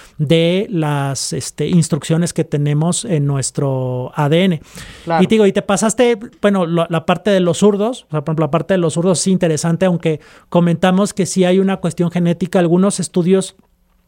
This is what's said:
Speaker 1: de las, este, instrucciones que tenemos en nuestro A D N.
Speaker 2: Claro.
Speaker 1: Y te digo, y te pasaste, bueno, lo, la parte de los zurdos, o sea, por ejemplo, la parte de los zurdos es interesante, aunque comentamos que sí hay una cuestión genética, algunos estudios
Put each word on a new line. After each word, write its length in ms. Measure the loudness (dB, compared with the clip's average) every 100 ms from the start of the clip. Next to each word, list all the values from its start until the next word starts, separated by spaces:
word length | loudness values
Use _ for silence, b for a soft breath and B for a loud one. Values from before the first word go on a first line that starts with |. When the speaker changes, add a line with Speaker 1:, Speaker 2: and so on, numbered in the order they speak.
| B B
Speaker 1:
de 480 | 0 2 2 0 -2
las, 640 | -2 -2 -2 -2 -4 -6
este, 340 | -8 -10 -6 0
instrucciones 640 | 0 2 -2 0 0 0
que 140 | -2 -2
tenemos 580 | 0 0 0 0 -2
en 220 | -2 -2 0
nuestro 880 | -2 -4 -2 -2 -2 -4 -4 -6 -2
A 140 | 0
D 160 | 2 2
N. 160 | 0 B B B B
Speaker 2:
Claro. 180 | -4 0
Speaker 1:
Y 60 | 2
te 80 | 4
digo, 100 | 4
y 60 |
te 100 | 2
pasaste, 560 | -2 0 0 0 0 0 -6 -2
bueno, 240 | 0 0 0
lo, 220 | 0 0
la 160 | -2 -2
parte 260 | -2 2
de 100 | 2
los 160 | 2 2
zurdos, 480 | 2 2 -2 -4 -8
o 40 |
sea, 100 | -8
por 100 | -4
ejemplo, 140 | -2 0
la 60 |
parte 240 | -2 0 0
de 20 |
los 160 | 0
zurdos 260 | 0 0 0
es 80 | 0
interesante, 580 | 0 0 0 -2 0 0
aunque 360 | 0 -2 -4 B B B
comentamos 680 | 0 2 2 2 2 0
que 120 | -2 -4
sí 180 | 0
hay 160 | 2 2
una 180 | 2 -2
cuestión 340 | -4 -2 -2
genética, 480 | 0 0 0 0 0
algunos 420 | 2 4 2 0
estudios 560 | -4 -2 2 2 0 -10 _ _ _ _